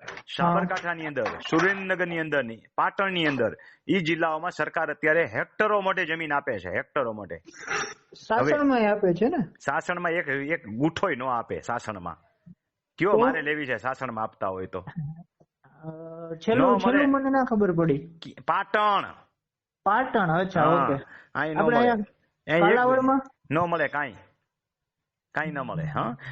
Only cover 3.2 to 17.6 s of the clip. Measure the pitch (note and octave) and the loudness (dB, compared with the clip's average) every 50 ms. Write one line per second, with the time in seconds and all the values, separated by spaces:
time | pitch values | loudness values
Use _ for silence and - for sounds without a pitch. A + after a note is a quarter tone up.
3.2 | D#3+ D3+ C#3 B2 A2+ G2+ - - - - - _ _ - E3+ G3 E3 D#3 E3+ D#3+ | 0 0 2 2 0 0 -2 -4 -14 -20 -20 _ _ -2 0 0 0 0 0 0
4.2 | E3+ D#3+ D#3 D#3 E3+ F3 - - D3+ D#3 - E3+ D#3+ D3+ C#3+ - - D#3 D#3 E3+ | 0 0 0 -2 -4 -6 -4 -4 -4 -4 -2 -2 -2 -4 -4 0 2 2 4 4
5.2 | D#3+ A2+ G#2 C3 F3 - _ - G#3+ G#3+ G#3 G3+ F#3+ F#3+ F#3 F#3 F3+ D#3 D#3+ E3 | 2 0 -2 -6 -6 -4 _ 0 0 2 2 2 2 0 0 0 -2 -2 -4 -4
6.2 | E3 D3+ D3 C#3+ - C3+ A#2 F#2+ E2+ F2+ F2+ A#2+ C#3 _ - D3 B2+ A#2 A2 G#2+ | -4 -2 -2 -2 -2 -2 -4 -4 -4 -4 -4 -4 -4 _ -2 -2 -2 -2 -4 -8
7.2 | G2 E2 E2+ E2 - - - - - - - - - - - - _ _ - - | -10 -12 -12 -14 -16 -18 -20 -16 -10 -8 -6 -6 -6 -8 -12 -16 _ _ -20 -12
8.2 | - - A3 - B3+ D4 D4 D4 C#4+ C#4 B3+ A#3 G#3+ G3+ G#3 G3+ G3+ F3+ E3 E3+ | -6 -2 0 2 2 2 2 2 4 4 4 4 4 4 2 2 2 2 2 4
9.2 | G#3+ C4+ F4+ D4 E3 - - - - C#3 C#3+ D#3+ - - F3+ F3+ F3 E3+ E3 F3 | 2 2 2 0 -2 -4 -6 -8 -4 -4 -2 -2 -2 -2 -4 -2 -2 -2 -2 -2
10.2 | D#3+ C#3+ C3+ C#3 C#3 D3 E3+ E3+ - G#2 G#2+ A#2 C#3+ D#3+ D#3+ - G3+ F#3 D3 A#2+ | -2 -2 -4 -4 -2 -2 -4 -4 -6 -6 -4 0 0 0 0 0 -2 -2 -2 -2
11.2 | C3 C3 B2 A#2 A2 - F#2+ D#2+ - - A#2 A#2+ - A2 G#2 F#2 F2 F2 E2 - | -2 -2 -2 -2 -2 -4 -6 -6 -6 -4 -6 -6 -6 -8 -8 -8 -8 -10 -12 -12
12.2 | _ _ _ _ _ - - _ _ _ _ _ _ _ _ - D#3+ G3+ G#3 G#3+ | _ _ _ _ _ -20 -20 _ _ _ _ _ _ _ _ -2 2 4 4 4
13.2 | A#3 C4+ C4 D#3+ C#3+ D3 D#3 D3+ D3 B2+ A#2+ G#2+ A2+ B2+ C3+ - C3 B2 A2+ A2 | 4 4 2 0 -2 -2 -4 -4 -4 -4 -4 -4 -4 -4 -6 -4 -6 -6 -6 -4
14.2 | A2 A2 - - G#2+ G2 F#2+ F#2 F#2+ F#2 - F#2 F2+ - - E3 D3 D3 D#3+ E3 | -6 -6 -6 -6 -4 -4 -4 -4 -6 -8 -8 -10 -10 -10 -10 -10 -10 -10 -10 -14
15.2 | E3+ _ _ _ _ _ _ _ _ C#3+ C#3 D3+ D#3+ D#3+ D#3+ D#3+ E3 D#3+ E3 E3 | -18 _ _ _ _ _ _ _ _ _ _ -18 -14 -14 -14 -12 -14 -14 -14 -14
16.2 | E3 E3 E3 E3 - A3 A#3 B3+ C4+ B3+ A#3 - - A#3+ C4+ C#4+ C#4+ C#4 C#4 C4+ | -12 -12 -12 -6 -2 0 2 4 4 4 4 4 4 2 4 4 4 4 2 2
17.2 | C4+ C4+ C4+ C4+ C4 B3+ A3+ G#3 | 2 2 2 2 2 2 2 2